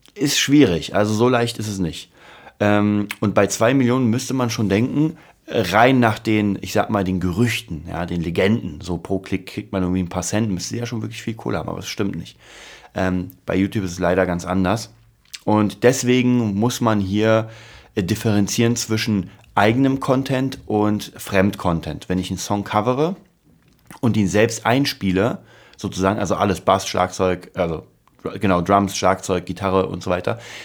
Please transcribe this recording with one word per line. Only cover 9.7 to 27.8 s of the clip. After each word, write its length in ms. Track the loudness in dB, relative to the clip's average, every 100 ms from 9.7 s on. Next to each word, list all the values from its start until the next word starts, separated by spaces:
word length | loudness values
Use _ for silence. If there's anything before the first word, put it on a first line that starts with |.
man 100 | -4
irgendwie 220 | -2 -2
ein 60 | -2
paar 120 | -4
Cent, 300 | -4 -2 -2
müsste 180 | -4 -6
sie 80 | -8
ja 80 | -6
schon 160 | -8
wirklich 220 | -8 -10
viel 100 | -10
Kohle 240 | -8 -6 -4
haben, 120 | -6
aber 100 | -8
das 80 | -10
stimmt 280 | -6 -4 -6
nicht. 220 | -12 -18 -20 -20 -20 -20 -12 -4
Ähm, 340 | -2 -2 -6 -12 -4
bei 120 | 0
YouTube 260 | 0 -2
ist 80 | -4
es 80 | -2
leider 260 | 2 2 2
ganz 200 | 0 -2
anders. 480 | 0 2 0 -4 _ _ _ _ -10
Und 400 | 0 2 2 4
deswegen 720 | 4 4 2 2 4 2 0 0
muss 220 | 0 0
man 220 | 0 2
hier, 480 | 0 0 2 2 0 -12 -20 -20 -8
äh, 100 | -4
differenzieren 720 | -2 0 2 2 2 2 0 0
zwischen 540 | -2 -2 0 -2 -2 -12 -6
eigenem 460 | 2 2 4 2 0
Content 600 | 0 0 0 -2 -2 -6 -4
und 460 | 0 2 0 -4 -14
Fremdcontent. 880 | -2 2 2 0 -2 -2 -4 -10 -4
Wenn 120 | -4
ich 100 | -4
einen 100 | -8
Song 240 | -4 -4
covere 540 | 0 0 0 0 -2 -4 _ _ _ _ _ _ _ -4
und 160 | 0 2
ihn 140 | 2
selbst 360 | 4 2 0 0
einspiele, 760 | 2 0 -2 0 2 0 -2 -12 -20 -20 -10
sozusagen, 440 | -8 0 0 0
also 160 | -2 0
alles 260 | 0 2
Bass, 260 | 2 2 2
Schlagzeug, 640 | -2 -2 0 0 0 -6 -4
also 280 | -2 -2